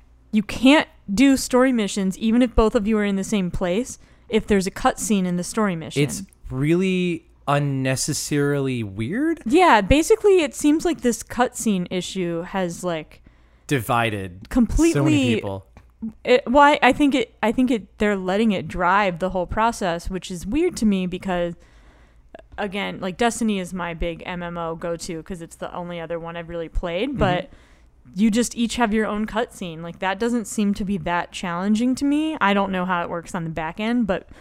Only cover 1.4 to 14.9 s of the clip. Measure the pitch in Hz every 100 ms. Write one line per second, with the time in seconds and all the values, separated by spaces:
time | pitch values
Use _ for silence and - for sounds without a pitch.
1.4 | - 247 262 240 196 - 190 180 220 226
2.4 | 254 - 220 240 202 214 202 196 180 214
3.4 | 180 - 180 185 262 - - _ - 214
4.4 | - 202 185 - 262 - - 202 180 180
5.4 | 175 - 208 165 151 139 143 - - _
6.4 | - 127 147 170 190 185 180 165 _ _
7.4 | - 143 143 135 131 131 - 139 - 147
8.4 | 143 143 135 123 104 95 113 214 320 320
9.4 | 220 311 339 226 190 277 330 440 415 370
10.4 | 285 - 294 311 339 294 247 226 - -
11.4 | 240 - 226 190 180 185 175 190 175 170
12.4 | 180 196 180 165 180 165 151 - - _
13.4 | _ _ - 143 110 120 117 104 95 90
14.4 | 117 254 226 - 330